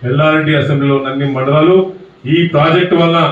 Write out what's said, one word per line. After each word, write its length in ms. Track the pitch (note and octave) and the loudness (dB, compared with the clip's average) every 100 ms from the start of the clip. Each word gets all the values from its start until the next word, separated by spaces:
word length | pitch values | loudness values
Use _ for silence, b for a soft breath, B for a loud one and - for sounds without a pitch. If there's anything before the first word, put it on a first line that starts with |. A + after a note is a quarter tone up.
| B2 | -4
ఎల్లారెడ్డి 440 | C#3+ D#3 D#3 D3+ D3+ | 0 0 0 0 0
అసెంబ్లీలో 360 | C#3 C#3+ C#3 C#3 | 0 0 0 0
ఉన్న 120 | C3+ | -2
అన్ని 140 | C#3 C#3 | -4 -4
మండలాలు 400 | C3 C3 D3+ D#3+ F#3 F#3 - - - B2 | -2 0 2 4 2 0 -8 -20 -16 -4
ఈ 20 | E3 E3+ | 0 0
ప్రాజెక్ట్ 380 | C#3+ D#3+ F3 F3 E3+ | 0 0 0 0 0
వల్ల 180 | E3+ E3 D#3+ | 0 0 -2